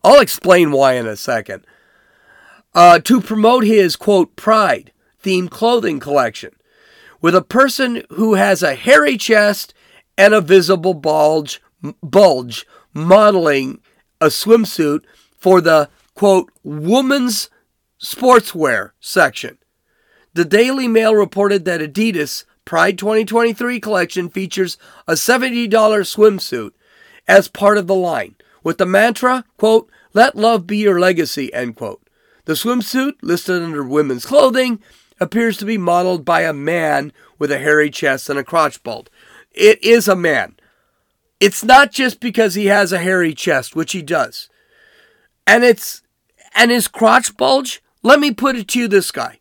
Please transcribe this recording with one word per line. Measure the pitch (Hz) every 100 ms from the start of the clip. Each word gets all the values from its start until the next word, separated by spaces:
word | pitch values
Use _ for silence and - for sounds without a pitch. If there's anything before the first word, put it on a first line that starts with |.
I'll | 180 285
explain | - - 175 180 160
why | 139 135
in | 127 113
a | 104
second. | - 117 104 92 _ _ _ _ _ _ _ _ _ _ _ -
Uh, | 175 170
to | - 247
promote | - 214 220 247
his, | 214 220 180 -
quote, | - 196 170 -
Pride | - 220 190 117 - _ _ _
themed | 196 185 180
clothing | - 226 240 208 147
collection | 143 143 120 - - _ _ _ _ _ _ _
with | 165
a | 180
person | - 240 269 - 247 233 -
who | - 220 196
has | 202 190
a | 165 131
hairy | - 277 294 247
chest | - 214 208 202 - _ _ _ _ -
and | 202 214
a |
visible | 156 190 170 185 175
bulge, | 165 151 156 151 156 147 - _ _
m-, | 139 -
bulge | 156 185 190 131 123 110 - _ _
modeling | 147 165 196 214 196 160 139 131 - _ _ _ _
a | 151
swimsuit | - 202 226 208 - 151 151 _ _ _ _
for | 190 185
the, | 165 156 147 _ _
quote, | - 202 190 - _
woman's | - 151 160 240 262 277 247 208 - _ _ _ _ _
sportswear | - - 254 247 - 170 147 110 101 _
section. | - 190 147 - - - _ _ _ _ _ _ _ 170
The | 165
Daily | 202 247 269 247
Mail | 220 220 214
reported | 202 202 202 202 165
that | 170
Adidas | 151 151 226 175 147 - - _
Pride | - 165 180 180
twenty | 202 220 214
twenty-three | 226 233 220 240 240
collection | 208 202 175 - 175
features | 196 190 - 185 - _ - -
a | 165
seventy | - 247 254 240 233
dollar | 220 214 214
swimsuit | 185 - 214 196 - 123 107 _ _ _ _ _ -
as | 196 -
part | - 202 208
of | 175
the | 190
line, | 180 135 113 _ _ _
with | 160 165
the | 180
mantra, | 196 226 220 247 254 - _
quote, | 214 220 - _ _
"Let | 202 254 -
love | 220 226 170
be | 208
your | 208 175
legacy," | 180 175 156 - 131
end | 120 123 113
quote. | 113 - _ _ _ _ -
The |
swimsuit, | 156 226 247 208 262 269 -
listed | - 170 - 180
under | 165 151
women's | 131 147 147 123 -
clothing, | 277 269 247 254 226 _ _ _ _
appears | 170 220 226 196
to | 202
be | 220
modeled | 175 175 185 175 143
by | 170
a | 165
man | 143 147 170 160 143 147 _ _ _
with | 147
a | 135
hairy | 147 151 151
chest | - 151 135 -
and | 143
a |
crotch | 131 165 151 -
bulge. | - 110 - _ _ - _
It | - 202 -
is | 220 226 202
a | 185
man. | 170 131 87 _ _ _ _ _ _ _ _ _
It's | 202 -
not | 220 254 285
just | - 254 -
because | 240 214 214 180
he | 196
has | 208 196
a | 185
hairy | 180 185 170
chest, | 143 - 139 - 156
which | 160
he | 190
does. | 147 160 117 - - _ _ _ _ _ _ _ _ _ -
And | 233
it's, | 247 - - - _ _ _ _ _
and | 214 233
his | 240 -
crotch | - 226 247 - -
bulge, | - 262 254 - _ _
let | 220 294
me | 294
put | 214 269 247
it | 196
to | 247
you | 233
this | 202 -
guy | - 110 -